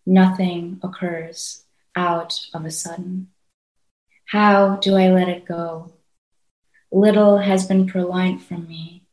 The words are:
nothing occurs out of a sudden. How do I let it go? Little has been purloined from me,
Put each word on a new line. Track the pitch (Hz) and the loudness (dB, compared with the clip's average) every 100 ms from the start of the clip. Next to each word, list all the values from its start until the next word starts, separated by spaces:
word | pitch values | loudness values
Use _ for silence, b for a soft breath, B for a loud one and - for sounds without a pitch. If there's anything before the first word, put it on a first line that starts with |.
| 185 | 2
nothing | 190 185 185 185 170 175 185 | 4 4 2 -4 -4 -10 -10
occurs | 185 - 180 165 165 - - - _ _ _ | -12 -8 -8 -8 -12 -14 -16 -16 _ _ _
out | 180 175 170 165 - - | -4 -2 -2 -6 -10 -10
of | 165 | -12
a | 160 | -10
sudden. | 160 170 170 180 185 185 _ _ _ _ _ _ _ _ _ | -10 -10 -12 -10 -10 -12 _ _ _ _ _ _ _ _ _
How | - 208 208 196 196 196 | -6 2 4 4 4 0
do | 196 190 | 0 4
I | 185 | 4
let | 185 180 | 4 2
it | 175 | -4
go? | - 170 170 160 165 _ _ _ _ _ _ _ _ _ - | -8 -10 -8 -10 -16 _ _ _ _ _ _ _ _ _ -2
Little | 190 214 208 208 202 | 2 4 6 6 4
has | 196 190 190 | 4 0 2
been | 190 185 | 2 2
purloined | 185 180 185 185 - | -2 -2 -2 -2 -4
from | - 170 165 | -8 -12 -12
me, | 165 165 175 _ | -14 -16 -18 _